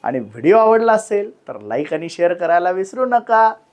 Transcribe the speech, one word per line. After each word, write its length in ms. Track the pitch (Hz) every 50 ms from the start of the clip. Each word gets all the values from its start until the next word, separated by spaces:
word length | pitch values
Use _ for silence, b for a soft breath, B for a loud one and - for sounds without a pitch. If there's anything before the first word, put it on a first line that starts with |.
| -
आणि 140 | 113 131 127
व्हिडिओ 380 | 110 101 107 117 113 160 202 226
आवडला 340 | 220 220 220 226 226 226
असेल 380 | 220 214 220 - 214 202 202 220 - _ _ -
तर 120 | 127 107
लाईक 320 | 107 104 110 131 147 147 160
आणि 140 | 156 165 170
शेअर 260 | - - 175 175 180
करायला 360 | 175 175 165 170 175 175 180
विसरू 340 | 185 185 190 190 - 254 262
नका. 480 | 254 240 240 233 - 233 220 220 220 220 - _ _